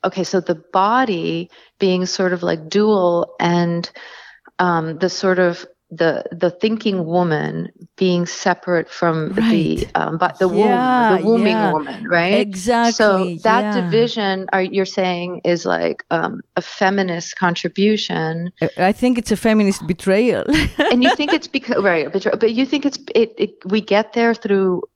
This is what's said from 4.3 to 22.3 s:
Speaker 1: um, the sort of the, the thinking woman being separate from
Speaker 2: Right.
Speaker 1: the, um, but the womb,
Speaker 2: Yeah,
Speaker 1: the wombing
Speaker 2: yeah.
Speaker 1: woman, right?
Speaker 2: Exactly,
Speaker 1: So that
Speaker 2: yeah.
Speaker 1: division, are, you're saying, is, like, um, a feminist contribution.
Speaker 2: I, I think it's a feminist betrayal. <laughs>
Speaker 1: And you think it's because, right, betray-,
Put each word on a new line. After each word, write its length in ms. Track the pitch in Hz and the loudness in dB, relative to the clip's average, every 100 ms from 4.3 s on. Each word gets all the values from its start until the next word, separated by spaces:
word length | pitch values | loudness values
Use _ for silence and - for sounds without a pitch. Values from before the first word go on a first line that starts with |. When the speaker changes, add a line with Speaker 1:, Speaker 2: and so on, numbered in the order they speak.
| - - - | -20 -18 -2
Speaker 1:
um, 400 | 180 165 160 156 | 0 0 -2 -4
the 120 | 180 | -4
sort 280 | - 196 185 | -2 0 2
of 280 | 175 170 - _ _ | 2 0 -14 _ _
the, 320 | 160 165 131 - | 0 0 0 -6
the 180 | 170 180 | -2 -2
thinking 560 | 175 214 220 220 190 160 | 0 -2 0 -2 -2 0
woman 640 | 175 175 151 151 160 175 _ 165 - | 0 2 0 -2 -6 -8 _ -20 0
being 280 | 185 175 170 | 2 2 -2
separate 640 | - 190 175 - 175 - | -2 -2 -2 -2 -2 -2
from 440 | - 175 160 156 | -2 0 0 -2
Speaker 2:
Right. 440 | 196 226 170 156 156 | 0 2 2 2 -2
Speaker 1:
the, 100 | 147 | -2
um, 240 | - 156 160 | -2 -2 0
but 220 | 180 - | -2 0
the 80 | 185 | 0
womb, 120 | 202 214 | 2 2
Speaker 2:
Yeah, 480 | 247 254 254 226 190 | 2 2 2 4 2
Speaker 1:
the 60 | |
wombing 300 | 190 233 214 | 2 2 2
Speaker 2:
yeah. 180 | - 202 | 2 0
Speaker 1:
woman, 360 | 156 139 - - | 0 -4 -10 -2
right? 320 | 170 175 220 | 0 2 2
Speaker 2:
Exactly, 540 | 214 185 190 233 233 | 0 -4 0 2 2
Speaker 1:
So 420 | 233 214 190 185 170 | 4 4 4 0 0
that 180 | 220 226 | 2 2
Speaker 2:
yeah. 200 | 208 208 | 0 -2
Speaker 1:
division, 680 | 175 220 233 226 196 190 190 | 0 2 2 0 -2 -2 -2
are, 100 | 190 | -2
you're 220 | 185 196 190 | 0 -2 -2
saying, 560 | - 185 175 175 175 | -2 -2 -2 -6 -4
is, 240 | 175 170 165 | -2 -2 0
like, 360 | 85 85 - - | -2 -2 -4 -4
um, 320 | 165 170 220 - - | -4 -4 -8 -8 -8
a 60 | |
feminist 720 | - - 190 196 185 170 - - | -8 -2 0 0 -2 -6 -10 -2
contribution. 1160 | 180 175 175 190 208 214 - 170 160 165 175 _ | -2 -2 -6 0 2 2 -2 -4 -4 -4 -8 _
Speaker 2:
I, 100 | 156 - | -6 0
I 140 | 185 | 0
think 280 | 214 247 247 | 2 0 0
it's 120 | - | -2
a 60 | 214 | 0
feminist 480 | 220 220 202 196 160 | 2 4 2 -2 -6
betrayal. 600 | 180 190 190 247 120 - 302 | -4 0 2 2 0 0 0
<laughs> 140 | - - | 0 0
Speaker 1:
And 240 | 311 349 | 2 4
you 120 | 262 453 | 4 2
think 160 | 294 | 0
it's 160 | 330 - | -2 -2
because, 360 | 269 233 - | -8 -2 0
right, 280 | 196 170 143 | 2 2 0
betray-, 260 | 190 202 | -2 -2